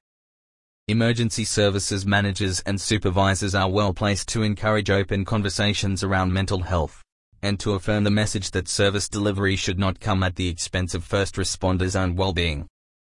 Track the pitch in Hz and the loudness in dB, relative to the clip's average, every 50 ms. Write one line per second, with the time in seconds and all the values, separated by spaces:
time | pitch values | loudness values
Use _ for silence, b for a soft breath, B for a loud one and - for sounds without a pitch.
0 | _ _ _ _ _ _ _ _ _ _ _ _ _ _ _ _ _ - 107 117 | _ _ _ _ _ _ _ _ _ _ _ _ _ _ _ _ _ 0 2 2
1 | 113 117 120 113 117 110 - - 107 - - 110 104 101 98 101 98 - 107 98 | 4 2 2 2 0 -2 -2 -2 -4 -2 2 2 4 4 4 2 -2 -2 -2 -2
2 | 95 101 101 101 101 101 95 - 104 95 92 - - - 98 95 - - 110 104 | 0 2 2 2 2 0 0 0 -2 -2 -2 -2 -2 -2 -4 -2 0 0 0 2
3 | - 101 90 98 98 98 98 90 104 98 101 98 95 95 95 104 104 98 90 - | 2 2 2 4 4 4 2 2 0 0 0 2 2 2 2 2 0 0 0 0
4 | 110 104 101 95 - - - 113 107 107 104 - 107 107 107 107 101 101 98 98 | 0 0 0 -2 -2 -4 -2 0 0 0 -2 -2 0 0 0 2 2 2 2 2
5 | 98 - 104 98 95 - 117 107 101 98 90 - 104 104 104 - - 98 98 90 | 2 0 0 -2 -2 0 0 0 0 -2 -2 0 0 0 0 0 -2 -2 -2 -2
6 | 98 95 95 95 92 92 92 95 95 87 101 92 87 - 92 85 76 71 - - | -2 0 0 2 2 2 0 0 0 0 -2 -2 -2 0 0 0 0 -2 -6 -12
7 | - _ _ _ _ _ _ - - 101 104 98 - 107 101 95 - - 107 107 | -20 _ _ _ _ _ _ -6 -4 -2 -2 -2 0 -2 -2 -2 0 0 0 2
8 | 104 104 104 107 107 101 - 107 92 - - 92 87 - - - 101 98 98 101 | 2 2 2 2 2 0 -2 -4 -4 -4 -4 -4 -4 -2 0 2 2 2 2 0
9 | - - - 104 101 104 98 98 101 95 98 95 - - 92 90 101 95 90 - | -2 -2 -2 0 0 0 0 2 2 0 0 0 0 -2 0 0 0 0 0 -2
10 | - 107 101 95 92 92 92 - 90 90 85 85 - - - 92 92 87 - 90 | -2 0 0 2 2 0 0 -2 -4 -4 -4 -4 -6 -4 -4 -4 -2 -2 -4 -6
11 | - - - 101 98 - - 98 92 - - - - 92 92 90 92 92 92 98 | -6 -2 0 0 0 0 -2 -4 -4 -4 -2 -2 0 0 2 2 0 0 0 0
12 | 95 90 87 90 95 95 87 87 87 85 76 71 82 - _ _ _ _ _ _ | 0 0 0 0 0 0 0 0 0 -2 -2 -4 -8 -12 _ _ _ _ _ _